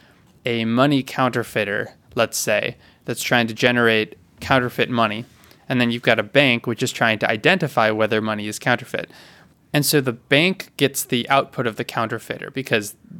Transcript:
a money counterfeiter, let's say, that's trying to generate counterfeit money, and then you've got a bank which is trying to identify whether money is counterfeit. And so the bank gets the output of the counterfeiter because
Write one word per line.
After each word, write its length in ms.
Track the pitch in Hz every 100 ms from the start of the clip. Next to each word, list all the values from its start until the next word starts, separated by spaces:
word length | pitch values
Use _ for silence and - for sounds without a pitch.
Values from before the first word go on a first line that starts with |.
| _ _ _ _ 127
a 180 | 117
money 400 | 113 117 143 139
counterfeiter, 920 | 127 - 127 123 113 113 101 107 110 - _ 127
let's 220 | 113 -
say, 400 | - 104 110 - - _
that's 200 | - 117
trying 240 | - 123 113
to 60 |
generate 640 | 107 123 123 117 110 107 - _ -
counterfeit 500 | - 135 123 - 120
money, 360 | 120 110 104 127 - - - -
and 140 | 127
then 100 | 120
you've 100 | 117
got 180 | - 113
a 40 |
bank 420 | 104 139 143 117 -
which 160 | 113
is 80 | 123
trying 280 | - 117 107
to 100 | 110
identify 640 | 110 147 185 151 - 110
whether 300 | 107 110 110
money 260 | 107 107 104
is 120 | -
counterfeit. 500 | 135 120 - - - - - - - _ _
And 120 | 147 143
so 140 | 147
the 140 | 131
bank 580 | 113 - 139 180 190 - -
gets 260 | 135 -
the 240 | - 123 117
output 380 | 139 - - 120
of 80 | 107
the 80 |
counterfeiter 680 | 120 - 110 113 - - -
because 440 | 135 135 214 202 - -